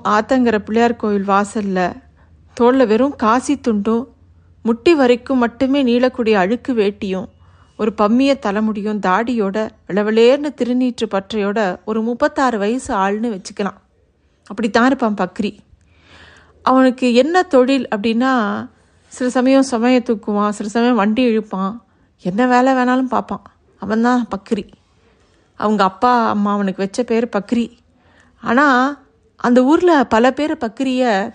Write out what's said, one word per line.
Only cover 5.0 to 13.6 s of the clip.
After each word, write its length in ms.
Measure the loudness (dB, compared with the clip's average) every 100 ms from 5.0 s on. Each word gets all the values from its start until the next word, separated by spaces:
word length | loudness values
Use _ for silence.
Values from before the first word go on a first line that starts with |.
| 4 2 0 0
மட்டுமே 440 | 0 -2 -2 0
நீளக்கூடிய 560 | 2 2 0 0 0 2
அழுக்கு 360 | 0 -2 -4
வேட்டியும், 540 | -2 -2 -2 -8 -8 -10 _ _ _ _ -6
ஒரு 160 | -4 0
பம்மிய 420 | 2 2 2 0
தலைமுடியும், 600 | -2 -2 -4 -4 -6 -4
தாடியோட 720 | -2 -2 -2 -2 -2 -4 -6 -10 -6
வெளவெளேர்னு 680 | -4 0 4 4 4 0
திருநீற்று 520 | -4 -2 0 -2 -4 -4
பற்றையோட 720 | -6 -6 -6 -4 -2 -4 -4
ஒரு 180 | -6 -4
முப்பத்தாறு 560 | -4 -2 -2 0 -2 0
வயசு 360 | -2 -4 -4
ஆள்னு 460 | -2 -2 -2 -4 -8
வச்சுக்கலாம். 360 | -12 -8